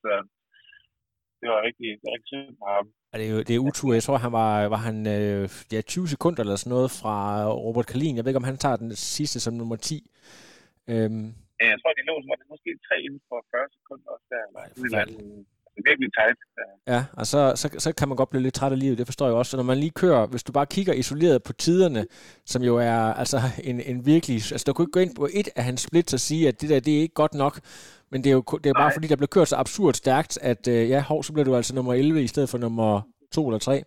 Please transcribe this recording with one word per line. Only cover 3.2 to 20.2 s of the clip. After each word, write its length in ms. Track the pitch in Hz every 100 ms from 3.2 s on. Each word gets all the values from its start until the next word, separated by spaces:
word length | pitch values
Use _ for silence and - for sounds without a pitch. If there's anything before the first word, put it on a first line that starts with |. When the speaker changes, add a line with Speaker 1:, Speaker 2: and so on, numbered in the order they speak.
Speaker 2:
det 60 | 110
er 40 | 110
jo, 40 | -
det 60 |
er 120 | 117 135
utur. 220 | - 139 117
Jeg 40 | 110
tror, 100 | 139 120
han 60 | 113
var, 100 | 110 104 104
var 60 | 110 113
han, 80 | 110 107 104
øh, 320 | 104 101 98 - -
ja, 60 | 110 -
tyve 160 | 175 180
sekunder 260 | 143 165 160
eller 120 | 104 101
sådan 180 | 123 123
noget 140 | 131 -
fra 140 | 110 104 101 104 107 117 110
Robert 200 | 117 113
Kalin. 240 | 123 156 120
Jeg 60 |
ved 60 | 120
ikke, 100 | 135
om 60 | 127
han 100 | 135
tager 120 | 139 117
den 80 | 117 104 - -
sidste 220 | 147 120
som 140 | 113
nummer 220 | 117 117 113 -
ti. 100 | 151 _ _ _ - - - _ _ -
Øhm. 340 | 113 110 110 110 113 _ -
Speaker 1:
Ja, 60 | 117
jeg 60 | 107
tror, 120 | 165 151
de 40 | 143
lå, 60 | 160 135
var 60 | 139
det 60 | 139
måske 160 | 156 170 - -
tre 100 | 175 139
inden 140 | 139 _
for 100 | 120 _
fyrre 180 | 120 139 _
sekunder 300 | _ 135 127
også 120 | - _
der, 100 | 123 107
eller 120 | -
Speaker 2:
Ej, 80 | -
Speaker 1:
sådan 160 | 127
et 0 |
eller 140 | 123 107
Speaker 2:
forfærdeligt. 220 | 104 110
Speaker 1:
andet. 240 | 104 104 98 _ _
Altså, 160 | - 127
virkelig 200 | 147 123 113
tight. 200 | 110 123 - -
Ja. 320 | 101 98 -
Speaker 2:
Ja, 60 | 123 135 -
og 60 | 110
så, 80 | 143 135 127
så, 60 | 151 -
så 40 | 123 -
kan 100 | 143
man 80 | 131
godt 140 | 131
blive 100 | 135
lidt 120 | 127
træt 180 | - 135
af 60 | 131
livet, 200 | 135 117
det 80 | 123
forstår 200 | - 135
jeg 80 | 117
også. 140 | 123
Så 60 | 131
når 120 | 127
man 60 | 131
lige 120 | 156 -
kører, 240 | 185 135